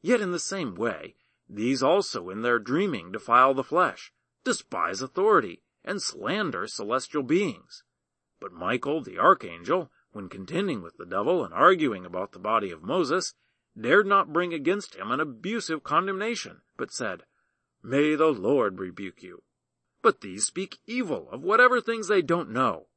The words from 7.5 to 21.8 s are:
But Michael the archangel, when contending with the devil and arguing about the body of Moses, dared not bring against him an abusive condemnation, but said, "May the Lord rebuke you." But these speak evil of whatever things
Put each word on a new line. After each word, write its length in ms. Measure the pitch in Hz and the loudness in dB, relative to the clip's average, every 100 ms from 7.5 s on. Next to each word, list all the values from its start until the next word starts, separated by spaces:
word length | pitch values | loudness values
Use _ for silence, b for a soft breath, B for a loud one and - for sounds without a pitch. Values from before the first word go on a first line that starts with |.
| 95 _ - _ _ _ _ _ _ | -6 _ -20 _ _ _ _ _ _
But 100 | 98 | -16
Michael 500 | 85 90 120 139 156 | -6 -4 -2 -2 -4
the 160 | 120 90 | -6 2
archangel, 720 | 139 190 92 85 87 180 151 _ _ | 4 4 0 -12 -2 -2 -2 _ _
when 160 | 104 95 | -14 -14
contending 540 | 95 92 175 196 120 | -14 -6 -4 -4 -6
with 160 | 85 _ | -10 _
the 80 | 87 | -6
devil 400 | 92 113 180 98 | -2 0 0 0
and 80 | |
arguing 520 | 82 160 185 147 101 90 | 4 6 6 0 -2 -6
about 280 | 90 101 | -6 -6
the 60 | 92 | -6
body 320 | 101 113 101 | 0 0 0
of 120 | 82 | -8
Moses, 520 | 90 175 139 180 175 _ _ _ _ - | -4 -2 0 0 -2 _ _ _ _ -6
dared 260 | 113 180 196 | 2 4 4
not 280 | 196 165 | 2 2
bring 200 | 156 180 | -2 -2
against 420 | 165 139 202 - - | -2 -2 -2 -4 -12
him 160 | 101 | -6
an 100 | 131 | -4
abusive 600 | 156 113 180 226 - 160 | -4 -6 -6 -6 -4 -6
condemnation, 760 | - 151 190 190 214 233 - 82 _ - | 0 0 0 -4 -4 -6 -10 -16 _ -10
but 160 | - | -10
said, 320 | - 110 90 _ _ _ _ _ _ | -6 -6 -8 _ _ _ _ _ _
"May 340 | - 135 151 151 | -4 0 2 4
the 180 | 160 | 2
Lord 460 | 123 101 143 107 92 | 2 2 2 2 -2
rebuke 440 | 92 85 98 - | -10 -10 -14 -14
you." 200 | 90 87 _ _ _ _ _ _ | -20 -20 _ _ _ _ _ _
But 180 | 226 - | 2 2
these 260 | 98 92 104 | -8 -2 -2
speak 340 | - 190 - - | -2 -10 -12 -8
evil 440 | 247 208 113 76 | -6 -4 -4 -6
of 100 | 120 | -6
whatever 380 | 165 220 247 | 2 6 6
things 300 | 247 | 4